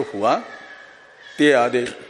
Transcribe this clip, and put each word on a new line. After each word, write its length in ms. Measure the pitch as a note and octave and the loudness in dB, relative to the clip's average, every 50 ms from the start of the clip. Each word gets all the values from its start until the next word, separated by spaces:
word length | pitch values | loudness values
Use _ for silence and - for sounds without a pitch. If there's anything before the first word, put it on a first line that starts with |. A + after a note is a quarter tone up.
| C#3+ - | 0 -4
हुआ 240 | - G2+ G#2 A#2+ D#3 A#3 - - - - - - - - - - - - - - - - - - - - | -4 -2 0 0 0 0 -4 -10 -18 -20 -20 -20 -20 -20 -20 -20 -20 -20 -20 -20 -20 -20 -20 -10 -2 2
ते 140 | D3 D3 | 4 4
आदेश। 420 | C#3 A#2+ A#2+ A#2+ B2 B2 A#2+ A#2+ - - - | 4 4 2 2 0 -2 -2 -4 -8 -14 -18